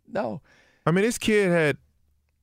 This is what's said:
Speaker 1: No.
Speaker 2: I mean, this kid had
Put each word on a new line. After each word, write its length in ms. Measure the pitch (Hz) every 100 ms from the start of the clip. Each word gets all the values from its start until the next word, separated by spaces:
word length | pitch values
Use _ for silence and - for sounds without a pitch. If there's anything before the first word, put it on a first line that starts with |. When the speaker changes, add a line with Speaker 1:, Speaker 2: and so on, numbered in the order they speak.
| _
Speaker 1:
No. 340 | 190 117 107 _ _ _ _ -
Speaker 2:
I 40 |
mean, 120 | 175
this 140 | 220 240
kid 320 | - 214 196
had 260 | 170 151 135 _ _ _ _ _ _